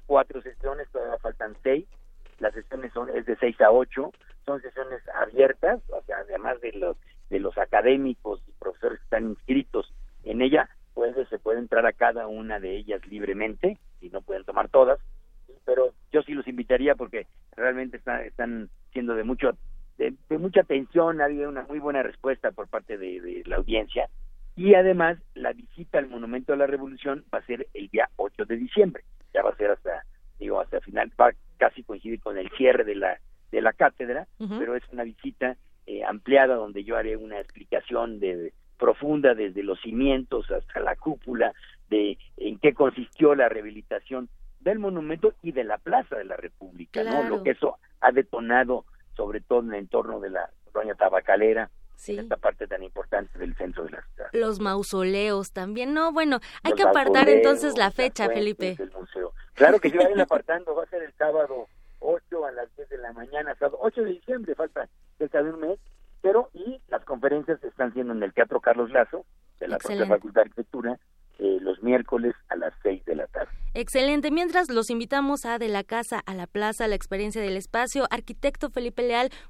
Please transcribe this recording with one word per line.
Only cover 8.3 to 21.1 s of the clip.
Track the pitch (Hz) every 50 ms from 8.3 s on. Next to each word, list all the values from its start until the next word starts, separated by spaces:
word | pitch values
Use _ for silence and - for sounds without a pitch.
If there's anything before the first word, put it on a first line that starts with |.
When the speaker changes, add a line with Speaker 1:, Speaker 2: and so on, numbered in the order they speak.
| 101 - -
Speaker 1:
y | - -
profesores | - - 98 90 - - 117 113 -
que | -
están | - - 110 113 110
inscritos | 104 - - - 131 139 135 - - 113 - - - - - - - - -
en | 110 110 117
ella, | 127 135 147 156 - - - - - _ -
pues, | 127 120 120 123 135 123 -
se | 113 104
puede | - 110 113 120
entrar | 120 110 123 117 117
a | 113 -
cada | - 120 117 117 117 110
una | 110 107 110 110 110 107 101
de | 95 92 95
ellas | 104 107 107 101 95 -
libremente, | 95 101 104 101 98 95 101 107 110 101 - - 190 214 - - - - -
y | - -
no | - -
pueden | - - 98 - -
tomar | - 98 - 107 107
todas, | - 135 131 123 139 143 - - - - - - - - - - - - -
pero | - 127 131 127 123 - - - -
yo | - 151 143
sí | - 151
los | 139 127
invitaría | 131 127 127 - - 127 123 135 143 139
porque | 123 123 101 - 110 - - - - - _ -
realmente | - 117 127 127 127 131 127 123
está-, | 120 - 127 120 123 120
están | 107 - - 120 117 117 113 107 - - - - - -
siendo | 131 120 117 117
de | 110 107
mucho, | 117 127 - - 127 - - - - - - - - -
de, | - 127 127 131 - - -
de | 156
mucha | 156 170 190 175 202
atención, | 175 - 151 139 131 - - 170 165 165